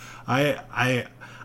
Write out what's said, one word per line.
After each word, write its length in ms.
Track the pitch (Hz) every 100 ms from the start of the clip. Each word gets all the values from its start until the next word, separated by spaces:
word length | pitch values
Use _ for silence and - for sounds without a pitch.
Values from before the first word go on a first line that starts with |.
| - - -
I, 320 | 127 147 - -
I, 340 | - 123 123 - - - -